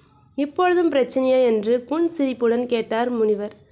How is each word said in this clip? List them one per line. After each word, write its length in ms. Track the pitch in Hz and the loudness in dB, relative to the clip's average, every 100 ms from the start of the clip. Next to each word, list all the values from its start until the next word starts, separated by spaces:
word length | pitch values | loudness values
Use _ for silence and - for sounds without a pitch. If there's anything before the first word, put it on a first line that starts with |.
| _ _ _ | _ _ _
"இப்பொழுதும் 560 | - 285 - 359 359 330 | -6 -4 0 2 2 2
பிரச்சனையா?" 540 | 285 247 262 262 254 | 2 0 0 2 4
என்று 400 | 247 220 208 240 247 | 4 2 0 -2 -2
புன்சிரிப்புடன் 800 | 311 339 330 269 240 240 233 240 | -2 -2 -2 -4 0 0 0 -2
கேட்டார் 440 | 233 226 220 247 | -4 -2 -2 -2
முனிவர். 440 | 240 214 208 208 - _ | 0 0 0 -4 -12 _